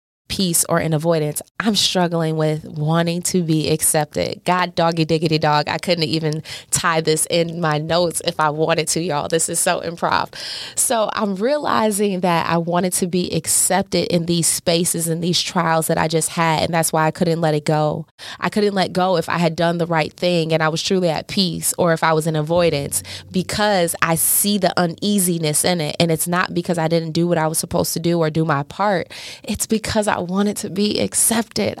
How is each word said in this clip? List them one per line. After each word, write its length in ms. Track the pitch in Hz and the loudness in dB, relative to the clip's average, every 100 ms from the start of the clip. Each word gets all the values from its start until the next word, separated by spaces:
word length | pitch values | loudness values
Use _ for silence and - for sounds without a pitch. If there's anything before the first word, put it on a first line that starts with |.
| _ _ - | _ _ -8
peace 340 | - 185 165 - | -2 0 0 0
or 120 | 165 | 0
in 140 | 160 | 0
avoidance. 480 | 156 165 160 151 147 - - | 0 2 0 0 -4 -8 -4
I'm 160 | 214 | 0
struggling 640 | 202 - 185 170 170 160 160 | 0 0 2 0 0 0 0
with 280 | 156 156 | 0 -2
wanting 560 | 156 156 147 165 170 175 | -6 -4 0 2 0 -2
to 200 | - 185 | 0 0
be 260 | 160 160 147 | 2 2 2
accepted. 720 | 156 - 160 151 - - - | 0 2 0 0 -2 -4 -4
God 320 | - 180 175 175 | -2 0 0 0
doggy 280 | 170 170 | 0 2
diggity 340 | 156 160 165 156 | 0 0 2 2
dog. 300 | 156 147 147 | 2 2 0
I 80 | - | -2
couldn't 260 | - 170 | -2 0
even 400 | 160 160 156 156 - - - | 0 0 -2 -4 -8 -14 -6
tie 300 | - 180 165 | -2 0 2
this 260 | 160 156 - | 2 0 0
in 320 | 170 170 165 | 0 0 -2
my 180 | 165 151 | 0 0
notes 440 | 160 165 175 - | 0 0 0 -2
if 140 | 175 170 | -4 0
I 100 | 156 | 0
wanted 360 | 151 160 165 160 | 0 0 0 0
to, 140 | 165 | -2
y'all. 240 | 175 147 - | -2 -4 -2
This 220 | 165 170 | -2 -2
is 100 | 170 | 0
so 220 | 185 170 | 0 0
improv. 520 | - 170 165 - - - - - - - | -4 -4 0 0 -2 -8 -12 -12 -8 -4
So 320 | - 233 208 | 0 0 0
I'm 200 | - 208 | 0 -2
realizing 840 | 185 233 294 - 233 220 196 208 185 | 0 0 0 0 2 2 2 0 2
that 280 | 180 170 - | 2 2 2
I 100 | 170 | 0
wanted 340 | 170 175 185 | 0 0 0
to 140 | - 180 | 0 -2
be 260 | 180 170 | -2 -2
accepted 720 | 165 - - - 185 196 175 - | -2 0 0 2 0 0 0 0
in 200 | 175 170 | 0 0
these 200 | 170 156 | 0 0
spaces 640 | - - 170 175 170 165 | 0 0 2 0 -2 -2
and 140 | 160 | -2
these 200 | 170 165 | 0 0
trials 460 | - 180 165 165 160 | 0 0 2 2 2
that 100 | 165 | 0
I 80 | 160 | 0
just 220 | 160 - | 0 -2
had. 340 | - 165 156 | 0 2 2
And 100 | 165 | 2
that's 200 | 170 160 | 0 0
why 140 | 160 160 | 2 0
I 40 | |
couldn't 300 | - 170 160 | 2 0 2
let 140 | 160 | 2
it 100 | 151 | 0
go. 420 | 147 151 151 160 - - - - | 0 0 0 -2 -8 -16 -18 -6
I 120 | 180 | -2
couldn't 240 | 214 208 | 0 0
let 180 | 196 160 | 0 0
go 240 | 175 185 170 | 0 2 0
if 120 | - | 0
I 100 | 170 | 0
had 180 | 170 160 | 0 2
done 220 | 170 170 | 0 0
the 80 | 170 | 0
right 260 | 160 151 | 0 -2
thing 400 | - 180 175 160 | -2 0 0 2
and 100 | 160 | 0
I 60 | 156 | 0
was 120 | 160 | 0
truly 280 | - 190 175 | 0 0 2
at 180 | 151 - | -2 -2
peace 480 | 202 180 165 160 - | 0 0 -2 -4 0
or 160 | 175 | 2
if 120 | 160 | 4
I 80 | 165 | 4
was 160 | 160 165 | 2 2
in 80 | 156 | 0
avoidance, 640 | 151 175 170 143 143 - - - - | 0 2 2 0 -2 -6 -8 -12 -6
because 640 | 185 170 - 208 196 170 - | -4 -2 0 2 2 0 0
I 140 | 165 | 0
see 440 | 160 - - 202 208 | 2 2 2 2 2
the 140 | 180 - | 2 2
uneasiness 840 | 175 - 202 208 180 165 156 151 | 0 0 0 2 2 0 0 0
in 160 | - 175 | 2 0
it. 160 | 147 - | -2 0
And 140 | 170 | 2
it's 160 | 160 175 | 2 0
not 260 | 175 - | 0 0
because 240 | 175 175 170 | -2 -2 0
I 80 | 160 | 0
didn't 260 | 165 165 | 0 0
do 140 | 160 175 | 0 2
what 100 | 160 | 2
I 120 | 156 | 0
was 100 | 160 | -2
supposed 360 | 175 175 175 | -2 -2 -2
to 60 | 170 | -2
do 200 | 170 170 | 0 2
or 100 | 156 | 2
do 140 | 156 | 2
my 180 | 160 139 | 2 0
part. 500 | 139 - 208 185 - - - - | -2 -2 0 0 -2 -10 -16 -12
It's 240 | - 214 - | -6 -6 -2
because 400 | 220 - 220 208 | -2 0 0 0
I 140 | - | 0
wanted 360 | 175 190 208 202 | 0 0 0 -2
to 120 | 180 | -4
be 300 | 190 208 - | -2 0 0
accepted. 800 | 104 - - 226 - - 202 - | -2 0 2 0 -2 -2 -4 -4